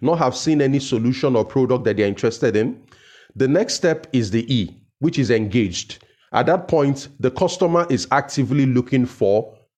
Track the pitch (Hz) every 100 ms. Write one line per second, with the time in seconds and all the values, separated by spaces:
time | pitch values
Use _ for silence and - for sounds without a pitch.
0 | 131 165 135 - 165 151 135 143 139 120
1 | 120 127 143 117 104 135 127 123 110 104
2 | 101 98 117 - 123 107 120 131 - _
3 | - - _ - 135 165 220 - 170 156
4 | - 127 104 113 113 123 90 - _ -
5 | 160 156 117 110 104 120 95 87 - -
6 | _ _ _ 113 151 180 - 160 143 139
7 | - - 127 - 180 - 175 170 170 127
8 | - 139 - 147 120 143 135 123 123 131
9 | 120 - 98 107 - - _